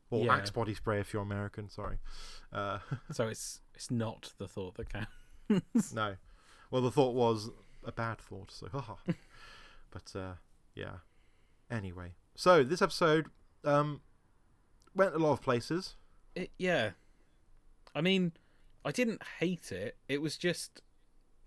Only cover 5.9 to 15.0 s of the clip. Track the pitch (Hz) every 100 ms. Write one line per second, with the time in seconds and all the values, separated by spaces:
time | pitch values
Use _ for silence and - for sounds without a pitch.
5.9 | 117 107 95 - - - - - 131 123
6.9 | 147 131 123 117 113 110 - - - -
7.9 | - 113 107 - 98 98 - - 139 113
8.9 | 98 - - - - - - - - -
9.9 | 90 - 98 95 87 - - _ 104 98
10.9 | 95 - - - - _ _ - 120 95
11.9 | 87 90 - _ - 180 170 127 170 180
12.9 | - 165 160 156 - - _ 147 143 147
13.9 | 143 - _ _ _ _ _ _ - _
14.9 | 190